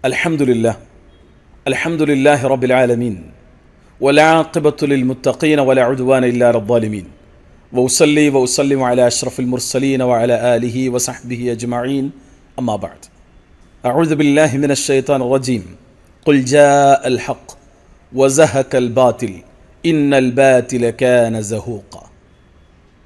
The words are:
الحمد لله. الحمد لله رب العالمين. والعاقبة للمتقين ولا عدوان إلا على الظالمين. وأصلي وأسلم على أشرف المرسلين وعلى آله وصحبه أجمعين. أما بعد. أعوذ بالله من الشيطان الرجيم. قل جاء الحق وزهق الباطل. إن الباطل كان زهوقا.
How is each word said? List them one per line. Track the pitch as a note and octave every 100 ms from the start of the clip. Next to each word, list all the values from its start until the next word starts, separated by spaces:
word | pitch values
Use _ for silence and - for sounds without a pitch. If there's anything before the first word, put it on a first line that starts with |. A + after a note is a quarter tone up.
الحمد | C3 C3 F3 D#3
لله. | C3+ A#2 A2+ G#2+ - - - _ _ _ _ - -
الحمد | C3 E3 E3
لله | D3+ C#3+ C#3 C#3+ C3
رب | C3
العالمين. | B2 B2+ B2 A#2 A#2+ F#2 D2+ - - _ _ _ _ _
والعاقبة | C3+ C#3+ D#3 D#3+ D#3+ E3+ D3 D3
للمتقين | D3 C#3 B2+ B2+ C3+ B2 D#3 D3+
ولا | C3 C3
عدوان | B2 C3 B2+ C3
إلا | B2+ A#2+ A#2+
على | A#2
الظالمين. | G#2 A#2+ G#2+ G#2+ E2+ - - - - - _
وأصلي | B2 B2+ - D3+ D3 D3+
وأسلم | C3+ B2+ - C#3 C#3
على | B2+ B2 B2
أشرف | - B2+ -
المرسلين | B2 B2 - C3 C#3 C3+
وعلى | B2+ A#2+ B2 A#2 A#2+ A#2
آله | A#2+ B2 C3
وصحبه | B2 A#2+ B2 A#2+ A#2+ B2
أجمعين. | A#2 A#2+ A#2+ B2 C#3 C#3 - - - _ -
أما | B2 G#2
بعد. | F#2 - - _ _ - _ _ - _ -
أعوذ | C3+ D#3+
بالله | D3+ D3 C#3+ D#3 C3+
من | C#3+
الشيطان | C#3 - C3+ B2+ C#3
الرجيم. | B2 C3+ B2+ A#2+ F2 E2+ _ _ _ _ -
قل | C#3+
جاء | B2+ D3 C#3+ C#3+ C#3 C#3 C3
الحق | B2 - B2 - - _ _ _ _ _
وزهق | B2+ C3+ C3+ D#3 C3+ C3
الباطل. | C3+ B2 A#2 B2+ A2+ A2+ F2+ - _ - _ E3+
إن | D#3+ C#3+
الباطل | C#3 C3 A#2+ C3+ B2+ A#2+ B2+ A#2
كان | A2+ B2+ B2 A#2 A2+
زهوقا. | G#2 A2 A#2 G#2+ - - - _ _ _ _ _ _ _ _ _